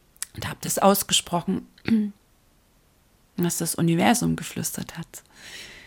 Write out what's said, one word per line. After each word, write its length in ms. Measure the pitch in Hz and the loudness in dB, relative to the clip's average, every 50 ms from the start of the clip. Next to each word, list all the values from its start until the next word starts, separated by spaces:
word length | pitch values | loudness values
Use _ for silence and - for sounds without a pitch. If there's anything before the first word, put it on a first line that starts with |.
| _ _ _ - - - - | _ _ _ -12 -12 -12 -10
und 120 | - - | -8 -8
habe 120 | 170 170 - | -8 -8 -8
das 160 | - - - - | -6 -4 0 4
ausgesprochen, 880 | - 196 202 - - - - - - - 175 170 - 190 180 - - - _ - - | 6 6 6 4 2 0 0 0 0 0 -4 -2 -2 -2 -4 -4 -4 -10 _ -6 -2
<clears throat> 280 | - 226 214 208 208 - _ _ _ _ _ _ _ _ _ _ _ _ _ _ _ _ _ _ _ _ _ _ _ - | 0 2 2 2 0 -6 _ _ _ _ _ _ _ _ _ _ _ _ _ _ _ _ _ _ _ _ _ _ _ -4
was 220 | - 175 170 - - | -2 0 0 0 -2
das 160 | 170 165 - | -4 -2 0
Universum 600 | - 165 170 165 170 190 202 233 240 - 165 160 | 2 2 4 4 4 6 4 4 4 2 0 0
geflüstert 640 | 160 165 - - - 165 - - - - - - 165 | -2 -4 -8 -6 -6 -6 -6 -6 -8 -10 -10 -10 -12
hat. 240 | 165 - - - - _ - - - - - - - - - - - | -12 -14 -14 -20 -20 _ -20 -20 -20 -18 -16 -16 -18 -18 -18 -20 -20